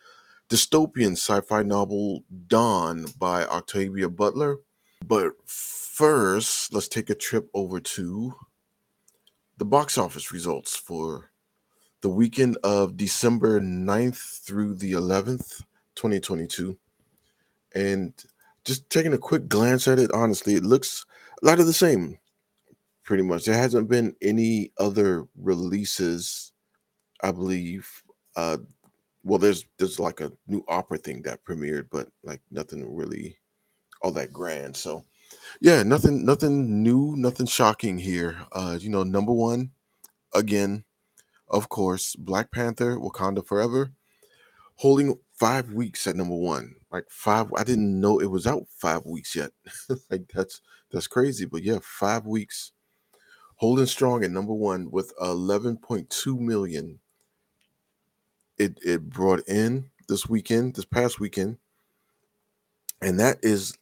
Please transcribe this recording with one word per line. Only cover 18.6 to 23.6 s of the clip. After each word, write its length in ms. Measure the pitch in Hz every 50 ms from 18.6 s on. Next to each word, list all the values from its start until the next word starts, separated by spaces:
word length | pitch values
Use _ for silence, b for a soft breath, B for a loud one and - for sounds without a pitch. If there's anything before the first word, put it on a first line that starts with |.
| -
just 260 | - 135 135 - -
taking 220 | - 165 160 165
a 60 | 139 127
quick 300 | - - 165 151 - -
glance 380 | - 104 117 123 127 127 -
at 140 | 131 131 127
it, 100 | 123 -
honestly, 440 | - 113 117 113 98 - - 104 104
it 80 | 87 90
looks 420 | 104 127 143 - - - - - B B B B B B B
a 20 | -
lot 140 | 151 170 175
of 80 | 170
the 60 | 165
same, 460 | 160 - 190 165 131 95 85 71 95 - _ _ _ _ _ _ _ _ _ _ _ _ _ _ _ _
pretty 220 | - - 101 95 92
much. 200 | 92 85 85 -
There 120 | 110 110
hasn't 320 | 117